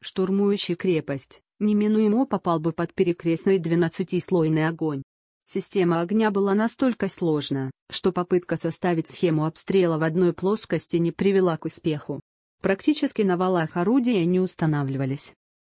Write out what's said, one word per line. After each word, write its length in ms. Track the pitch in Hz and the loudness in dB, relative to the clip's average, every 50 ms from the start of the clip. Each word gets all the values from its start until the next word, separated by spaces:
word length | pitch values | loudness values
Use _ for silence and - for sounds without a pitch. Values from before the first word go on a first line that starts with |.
штурмующий 760 | - - - - 185 185 190 196 202 202 202 196 - - 175 | -16 -10 -4 -2 -2 0 2 2 2 2 2 0 0 -4 -4
крепость, 640 | 170 - 180 175 156 147 - 139 139 - - - - _ _ _ - | -2 0 0 0 0 0 -4 -6 -8 -8 -12 -18 -20 _ _ _ -2
неминуемо 680 | 208 208 214 208 208 208 214 214 220 208 208 240 269 | 0 0 2 2 2 2 2 4 4 4 4 2 2
попал 340 | 277 - 190 - 180 170 160 | 0 -2 -4 -2 0 -2 0
бы 120 | 156 170 160 | 0 -2 -2
под 220 | - 170 165 - | -2 -6 -6 0
перекрестный 640 | - 185 175 170 - - 165 165 160 - 202 196 190 | 0 0 0 0 -2 0 -2 -2 0 2 2 2 2
двенадцатислойный 1120 | 160 165 170 170 175 165 - - 185 - - 175 - - 190 175 160 160 156 156 156 160 | 2 2 2 2 2 0 0 -4 -6 -2 -2 -4 -2 0 0 2 2 2 2 2 0 0
огонь. 340 | 165 160 160 156 147 135 139 _ _ _ _ _ _ _ - | -2 -2 -4 -4 -4 -6 -10 _ _ _ _ _ _ _ -14
Система 580 | - - 202 185 - - 202 180 170 170 165 | -8 -6 -6 -6 -2 0 2 2 4 2 2
огня 300 | 170 175 208 220 220 220 | 0 0 2 2 2 2
была 240 | 196 196 196 202 196 | 2 2 2 2 2
настолько 540 | 208 220 233 - - 269 254 220 - - 190 | 2 2 0 0 0 0 0 0 0 -4 -4
сложна, 640 | - - 180 165 151 147 135 - 139 135 135 131 - _ _ - | -4 -2 -2 0 0 0 -2 -2 -4 -4 -4 -6 -8 _ _ -10
что 220 | - - - 190 180 | -8 -2 -2 -2 0
попытка 440 | 180 175 - 185 180 - - 170 | 0 -2 0 0 0 0 0 -6
составить 520 | 156 - 165 156 - - 180 175 160 160 - | -4 -4 -6 -6 -4 -2 -2 0 0 -2 -6
схему 380 | - - - 170 156 151 151 | -6 -2 0 2 2 2 0
обстрела 520 | 160 - - - - 190 196 180 170 165 151 | -2 -4 -6 -6 0 2 4 4 4 2 0
в 60 | 160 | 0
одной 280 | 160 160 180 185 175 165 | 0 2 2 2 2 2
плоскости 680 | - 180 190 214 214 - - 175 160 - - - 170 | 0 -2 -2 -2 -2 -4 -4 -4 -4 -4 -2 -2 0
не 120 | 170 170 | 0 0
привела 460 | 175 - 185 202 196 196 185 175 160 | -2 0 0 2 4 4 2 2 0
к 80 | - - | -2 -4
успеху. 560 | 160 - - - 165 151 147 - - 143 131 - _ _ _ _ _ _ _ - | -8 -8 -4 -4 -4 -4 -4 -6 -8 -10 -10 -10 _ _ _ _ _ _ _ -2
Практически 600 | 185 190 190 - 311 294 - 294 269 - - 214 | -2 -2 0 0 0 0 0 -2 -4 -2 0 0
на 140 | 190 180 | 0 2
валах 400 | 170 185 185 185 175 160 156 - | 0 0 0 0 0 0 -2 -2
орудия 480 | 180 175 202 247 277 240 247 247 190 165 | -2 0 2 2 2 2 2 2 2 2
не 160 | 175 185 185 | 2 2 2
устанавливались. 960 | 185 180 - - 170 156 151 147 139 135 135 131 135 131 139 147 - - - _ _ _ _ _ _ | 0 0 -2 -2 0 0 0 0 -2 -2 -2 -2 -2 -4 -4 -6 -8 -14 -18 _ _ _ _ _ _